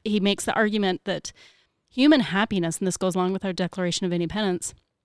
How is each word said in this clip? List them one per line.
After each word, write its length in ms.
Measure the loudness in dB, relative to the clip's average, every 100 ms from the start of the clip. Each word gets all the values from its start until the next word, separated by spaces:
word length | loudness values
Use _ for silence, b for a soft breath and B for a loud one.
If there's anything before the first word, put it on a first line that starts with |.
he 140 | -2 0
makes 260 | 2 0
the 100 | 0
argument 480 | 0 0 2 0 -2
that 280 | -4 -6 -8 -18 b b b b _
human 320 | 2 6 6
happiness, 580 | 4 0 0 0 -2 0
and 80 | -2
this 100 | 0
goes 180 | -2
along 180 | 0 0
with 120 | -2
our 80 | -4
Declaration 540 | -4 -4 -2 -2 -2 -2
of 60 |
Independence, 600 | -2 -2 -2 -2 -2 -4 -14 _ _